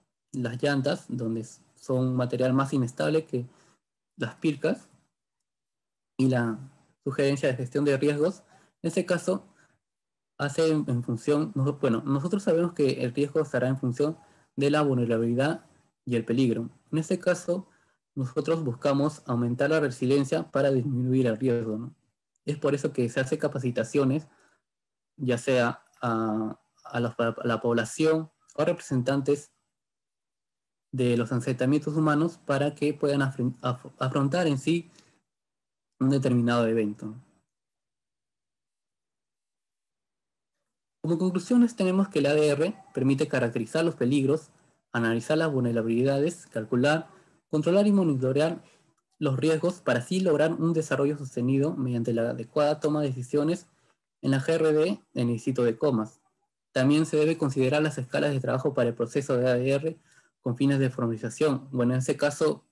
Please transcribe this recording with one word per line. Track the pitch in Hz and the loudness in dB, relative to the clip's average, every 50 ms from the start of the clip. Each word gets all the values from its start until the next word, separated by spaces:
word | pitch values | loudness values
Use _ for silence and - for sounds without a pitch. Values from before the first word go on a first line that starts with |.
| _ _ _ _ _ _ - | _ _ _ _ _ _ -6
las | 131 123 113 120 123 - | -6 -4 -4 -4 -2 0
llantas, | 143 143 135 131 139 190 190 - - | 0 0 0 0 0 -2 -4 -6 -10
donde | - 120 117 110 113 113 | -8 -6 -4 -4 -4 -4
s-, | 110 - - - _ _ _ | -6 -10 -14 -20 _ _ _
son | _ - - 131 127 131 127 127 | _ -6 -2 -2 0 0 0 0
material | 127 127 120 123 117 127 131 131 | -2 -2 -2 -2 0 0 2 2
más | 135 135 135 - | 2 0 0 0
inestable | 135 123 120 - - 151 151 151 160 160 | -2 -2 -2 -2 -2 -2 0 0 0 0
que | - - 123 123 127 - _ _ _ _ _ _ _ _ _ _ _ _ | -2 -4 -6 -6 -8 -12 _ _ _ _ _ _ _ _ _ _ _ _
las | - 123 113 - | -8 -6 -6 -6
pircas, | - - 160 147 139 - - 226 - - _ _ _ _ _ _ _ _ _ _ _ _ _ _ _ _ _ _ _ _ _ _ _ _ _ _ - | -4 -2 -2 -2 0 -2 -2 -2 -4 -6 _ _ _ _ _ _ _ _ _ _ _ _ _ _ _ _ _ _ _ _ _ _ _ _ _ _ 0
y | 131 131 | 2 2
la | 127 123 120 113 110 113 131 - - _ _ _ _ _ _ | 2 2 0 0 -4 -6 -10 -16 -20 _ _ _ _ _ _
sugerencia | 143 135 - 139 139 143 135 - 139 | -6 -2 0 0 2 2 2 0 0
de | 127 | 0
gestión | 123 131 127 - 143 147 | -2 -6 -4 -2 0 2
de | 143 139 | 2 2
riesgos, | 131 143 147 147 147 151 180 202 - - _ _ - _ _ _ _ - | 2 2 0 2 2 0 0 0 -4 -12 _ _ -20 _ _ _ _ -6
en | 170 | -2
este | - 190 175 | -2 -2 0
caso, | - 180 165 - - 185 196 - - _ _ _ _ _ _ _ _ _ _ _ _ _ _ _ _ _ - | 0 -2 0 0 -2 -2 -2 -4 -10 _ _ _ _ _ _ _ _ _ _ _ _ _ _ _ _ _ -6
hace | 143 143 135 - 160 160 | -6 -4 0 2 2 2
en, | 156 151 147 - | 2 2 0 0
en | 123 120 120 | -2 -2 -2
función, | - 135 113 - 147 147 147 160 156 - | -2 -6 -4 0 0 0 0 0 -2 -2
nos-, | 139 135 143 143 - | -2 -2 -2 0 0
bueno, | - 131 113 - - | 0 0 0 0 0
nosotros | 139 139 139 143 180 - 202 - | -2 -2 -2 0 -2 -4 -2 0
sabemos | 196 165 165 175 170 170 | 2 2 2 2 0 0
que | - 147 131 131 - 127 | 0 0 0 2 0 -4
el | 123 123 | -4 -2
riesgo | 143 143 143 - 160 | -2 -2 0 0 -2
estará | 147 156 - 123 - 127 | -2 0 -2 -2 0 0
en | 135 135 | 0 0
función | - 127 123 - 143 151 160 - - _ _ _ _ _ _ | -2 -2 0 0 0 -2 -2 -6 -12 _ _ _ _ _ _
de | - 139 143 | -2 0 2
la | 147 151 151 | 2 2 2
vulnerabilidad | 143 131 123 120 113 117 113 117 117 120 123 135 151 165 - - _ _ _ _ _ _ _ _ | 2 2 2 2 2 0 0 0 0 0 0 0 0 -2 -4 -8 _ _ _ _ _ _ _ _
y | - 120 | -2 -2
el | 117 110 | -2 0
peligro. | - 117 127 135 120 110 110 117 - - _ _ _ | 0 2 2 2 2 2 0 -2 -6 -10 _ _ _
En | - 160 | -4 -4
este | 160 - 190 175 | -2 -2 -4 -2
caso, | - 180 175 180 - - 175 196 - - _ _ _ _ _ _ _ _ _ | 0 0 0 0 -2 -4 -4 -4 -4 -10 _ _ _ _ _ _ _ _ _
nosotros | 143 131 123 - 156 135 - 165 165 160 | -6 -6 -4 -4 -4 -2 0 -2 -2 -2
buscamos | 131 117 - - 143 139 139 143 151 151 - - | -4 -6 -2 -2 0 2 2 0 0 -2 -6 -6
aumentar | - 123 120 120 117 120 123 139 143 | -4 -2 -2 0 -2 0 0 0 2
la | 156 160 | 2 2
resiliencia | 151 131 123 - 131 127 139 143 139 131 165 156 - - | 0 0 -2 -2 0 2 2 2 2 0 -2 -4 -4 -4
para | - 135 139 139 | -2 0 2 2
disminuir | 135 127 117 143 131 123 127 127 127 131 127 | 2 2 0 0 -2 -2 0 2 2 2 2
el | 117 110 107 | 2 0 0
riesgo, | 127 131 120 117 113 110 107 107 | 0 0 0 0 -2 -4 -4 -6
¿no? | 120 127 - _ _ _ _ _ _ _ _ _ _ | -6 -10 -14 _ _ _ _ _ _ _ _ _ _
Es | - 147 151 | -8 -6 -2
por | - 139 143 | 0 0 0
eso | 139 - 147 - | 0 -2 -4 -2
que | - 120 113 | -2 -2 -2
se | - 135 | -2 -2
hace | 131 131 156 147 | -2 -2 -2 -2
capacitaciones, | - 143 139 135 127 123 123 120 113 - - 147 139 131 135 156 156 - _ _ _ _ _ _ _ _ _ _ _ _ _ _ _ _ _ | -2 -4 -4 -2 -4 -2 -2 -2 -4 0 0 2 2 2 2 0 -4 -8 _ _ _ _ _ _ _ _ _ _ _ _ _ _ _ _ _
ya | - 139 123 120 117 | -6 -2 -2 -2 0
sea | - 139 131 123 117 120 127 - - _ _ _ - | 0 2 2 2 2 2 -2 -4 -12 _ _ _ -4
a, | 120 113 113 113 110 107 110 110 110 - - _ _ _ _ _ | -2 -2 -2 -2 -2 -2 -2 -4 -4 -8 -10 _ _ _ _ _
a | - - 120 | -8 -4 -4
la, | 120 117 - - | -4 -2 -2 -2
a | 117 117 117 - - | -2 -2 -2 -2 -2
la | 120 117 110 | -2 -2 0
población | - 120 117 117 113 - - - 160 156 160 160 160 - _ _ _ _ _ | 0 0 0 0 0 -2 -2 0 2 2 2 2 -2 -6 _ _ _ _ _
o | - 156 | -2 0
representantes | 175 175 175 - - 143 127 120 131 139 143 135 143 143 143 - - _ _ _ _ _ _ _ _ _ _ _ _ _ _ _ _ _ _ _ _ _ _ _ _ _ _ _ _ - | 0 0 -4 -4 -4 -2 -2 0 0 0 0 2 0 0 0 -2 -10 _ _ _ _ _ _ _ _ _ _ _ _ _ _ _ _ _ _ _ _ _ _ _ _ _ _ _ _ -4
de | 131 123 123 120 | -2 0 2 2
los | 120 117 113 135 | 0 0 0 -2
asentamientos | 120 120 135 127 127 127 131 147 151 151 156 151 | -2 -2 -2 -2 0 0 2 2 2 0 -2 -2
humanos | 160 156 156 147 147 160 170 - - _ | 0 2 2 2 2 0 -2 -4 -8 _
para | - 139 135 143 147 147 | -4 -2 0 0 -2 -2
que | - 143 147 147 | -2 -2 -2 -2
puedan | - - 143 143 143 135 | 0 0 0 2 2 0
afren-, | 131 131 - 120 127 127 - | 0 -2 -2 -4 -4 -4 -4
af-, | - 127 123 - - 139 - _ | -4 -6 -6 -6 -8 -16 -10 _
afrontar | 135 131 123 147 135 139 135 180 180 | -4 -2 0 0 0 0 0 0 0
en | 160 143 135 | 0 0 0
sí | - 156 170 170 170 - - - _ _ _ _ _ _ _ _ _ _ _ _ _ _ _ _ _ _ _ _ | 0 0 -2 -2 -2 -8 -16 -20 _ _ _ _ _ _ _ _ _ _ _ _ _ _ _ _ _ _ _ _
un | 127 131 | 0 2
determinado | 143 135 127 135 123 123 117 120 120 120 117 | 2 2 2 2 2 2 2 2 2 2 2
evento. | 113 113 113 107 104 104 - - 107 110 127 - _ _ _ _ _ _ _ _ _ _ _ _ _ _ _ _ _ _ _ _ _ _ _ _ _ _ _ _ _ _ _ _ _ _ _ _ _ _ _ _ _ _ _ _ _ _ _ _ _ _ _ _ _ _ _ _ _ _ _ _ _ _ _ _ _ _ _ _ _ _ _ _ _ _ _ | 2 2 0 0 0 -4 -6 -10 -14 -14 -14 -20 _ _ _ _ _ _ _ _ _ _ _ _ _ _ _ _ _ _ _ _ _ _ _ _ _ _ _ _ _ _ _ _ _ _ _ _ _ _ _ _ _ _ _ _ _ _ _ _ _ _ _ _ _ _ _ _ _ _ _ _ _ _ _ _ _ _ _ _ _ _ _ _ _ _ _
Como | - 156 170 | -2 -2 0
conclusiones | 160 185 185 180 190 185 - 247 247 240 233 - | 2 2 0 0 0 0 2 4 4 4 4 2
tenemos | - 196 185 180 190 196 - | 0 0 0 2 2 0 0
que | - 156 | 0 0
el | 139 | 2
A | 143 147 | 2 4
D | 151 151 151 | 4 4 4
R | 143 139 160 190 214 - - - _ | 4 2 0 0 -2 -6 -14 -10 _
permite | 131 127 135 139 135 151 - | 0 2 2 2 2 0 0
caracterizar | - 127 123 117 120 120 110 - - 160 160 | 0 0 0 0 -2 -4 -6 -2 0 0 0
los | 165 160 | 0 0
peligros, | - 123 123 139 143 135 131 143 156 - - _ _ _ _ _ _ _ _ - | 0 0 2 2 2 2 2 0 0 -2 -8 _ _ _ _ _ _ _ _ -4
analizar | 120 117 113 117 117 117 - 160 160 | -2 0 0 0 -2 0 0 0 0
las | 165 160 139 | 2 0 0
vulnerabilidades, | 131 123 120 117 117 110 117 117 120 127 139 139 139 143 170 170 - - | 0 0 0 0 0 0 0 0 2 2 2 2 2 0 -2 -2 -6 -14
calcular, | - - 113 110 107 127 123 127 143 156 160 160 - - - _ _ _ _ _ _ | -10 -8 -8 -4 -2 0 2 2 2 2 0 -2 -8 -16 -20 _ _ _ _ _ _
controlar | - 156 151 170 175 202 208 | -2 0 2 2 4 4 4
y | 214 202 | 4 4
monitorear | 196 180 160 139 127 127 127 131 143 151 165 170 - - - _ _ _ _ _ _ _ _ _ _ | 4 4 2 2 2 0 0 2 2 2 0 0 -4 -10 -18 _ _ _ _ _ _ _ _ _ _
los | 151 139 131 | -2 0 0
riesgos | 127 139 156 160 156 160 175 175 - | 2 2 2 2 2 0 -2 -4 -2
para | - - 123 120 | -2 0 0 0
así | 120 - 180 190 | 0 -2 -2 0
lograr | 190 180 151 147 151 165 165 | 2 2 4 4 2 2 2
un | - 160 170 165 | 0 0 0 0
desarrollo | 160 156 - 139 131 139 143 151 | 0 0 0 0 0 0 0 0
sostenido | 143 143 131 - 123 120 127 135 135 139 160 180 | -4 -8 -8 -6 -4 0 0 2 2 2 0 -2
mediante | - 131 127 123 117 117 120 113 | -2 -4 -4 -2 -2 -2 -2 0
la | 113 117 117 | 0 -2 -2
adecuada | - 120 117 - - 156 147 147 151 151 | -4 -6 -10 -6 -2 0 0 0 0 0
toma | - 151 151 151 | 0 -2 0 0
de | 147 139 | -2 -2
decisiones | 127 127 123 - - 147 147 156 175 180 - _ _ _ _ _ _ _ _ _ _ _ | -4 -6 -6 -2 -2 0 0 0 -2 -4 -6 _ _ _ _ _ _ _ _ _ _ _
en | - 135 135 | -2 0 0
la | 135 | 0
G | 135 - 165 | 0 0 0
R | 160 160 156 151 | 2 2 2 4
D | 151 156 185 214 - - _ _ | 4 2 2 0 -4 -8 _ _
en | 131 123 120 | -2 -2 0
el | 120 | -2
distrito | 113 - 135 127 123 120 | -2 -4 -4 0 2 2
de | 120 113 - | 0 0 0
Comas. | 156 147 123 110 110 107 - _ _ _ _ _ _ _ _ _ _ _ _ | 0 0 0 0 -2 -4 -8 _ _ _ _ _ _ _ _ _ _ _ _
También | 135 127 139 147 156 160 | 0 2 4 4 4 2
se | 156 - | 2 2
debe | 151 151 160 165 160 | 2 2 2 2 0
considerar | 160 139 131 139 131 131 147 151 | -2 -2 0 2 2 2 2 2
las | 156 156 151 - | 0 0 -2 -4
escalas | 131 - - 147 143 147 143 | -8 -4 -4 -2 -2 0 -2
de | 131 | -2
trabajo | 127 123 123 127 - 151 135 | -2 -2 -2 -2 -2 -2 0
para | 135 120 120 | 2 0 0
el | 117 | 0
proceso | - 117 113 - 143 135 139 135 | -2 -4 -2 -2 -4 -2 0 0
de | 123 123 127 | 2 2 2
A | 123 | 2
D | 123 127 135 | 2 2 2
R | 139 139 151 160 165 - _ _ _ - _ _ _ _ | 0 0 0 -4 -6 -8 _ _ _ -20 _ _ _ _
con | _ 131 120 | _ -6 -2
fines | 127 139 139 139 135 | 2 2 2 4 4
de | 135 123 | 2 0
formalización. | 127 - 120 117 113 107 - 110 - - 156 151 135 127 131 - | 0 -2 -4 -4 -4 -4 -6 -8 -4 0 0 0 0 0 -4 -6
Bueno, | 131 127 120 123 127 | -2 0 2 2 2
en | 131 | 0
este | 127 - 143 | 0 -2 -2
caso, | 143 147 147 143 - 160 151 147 - - _ | 0 0 -2 0 0 0 0 0 -2 -8 _